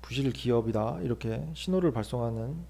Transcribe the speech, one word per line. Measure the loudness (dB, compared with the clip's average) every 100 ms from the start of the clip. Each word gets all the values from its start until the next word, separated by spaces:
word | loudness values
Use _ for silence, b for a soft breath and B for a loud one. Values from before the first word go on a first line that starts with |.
부실 | -6 0 0
기업이다 | 0 4 4 4 2 0 0
이렇게 | -2 -2 -2 -4 -4
신호를 | -6 0 2 4
발송하는 | 2 -2 -2 -2 -2 -4 -6